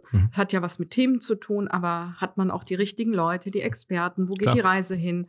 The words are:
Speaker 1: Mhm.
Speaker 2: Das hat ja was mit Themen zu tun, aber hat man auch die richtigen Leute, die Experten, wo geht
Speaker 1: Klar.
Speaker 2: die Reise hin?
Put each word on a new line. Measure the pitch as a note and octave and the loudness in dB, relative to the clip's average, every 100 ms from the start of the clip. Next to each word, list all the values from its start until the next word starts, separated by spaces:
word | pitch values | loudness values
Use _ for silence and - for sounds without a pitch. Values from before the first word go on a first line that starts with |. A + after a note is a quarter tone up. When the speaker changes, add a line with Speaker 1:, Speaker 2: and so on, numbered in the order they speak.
| - | 0
Speaker 1:
Mhm. | G#2+ G2+ | 4 4
Speaker 2:
Das | G3 | 2
hat | G3 | 0
ja | F#3+ | 0
was | F3 - | -2 -6
mit | E3 | -4
Themen | - B3+ B3+ | 2 2 2
zu | - G#3+ | 0 -4
tun, | - G3+ G3+ | -2 -4 0
aber | F3+ F3 E3+ F3 F3 | 0 0 -4 -6 -6
hat | F#3 - | -4 0
man | F#3 | 0
auch | F#3 | -2
die | - | -4
richtigen | F3+ G3+ - A3+ | -2 -2 -2 -2
Leute, | G#3 E3 F3+ G3 | 0 0 -2 -4
die | G3 | -4
Experten, | - - - F3+ F3+ F3+ F#3 | -4 -6 -4 -2 -2 -2 -2
wo | |
geht | F#3+ G3 | 0 2
Speaker 1:
Klar. | A#3+ | 4
Speaker 2:
die | |
Reise | F#3+ F#3+ F#3 F#3 | 4 2 0 -2
hin? | F3 F3 | -2 -2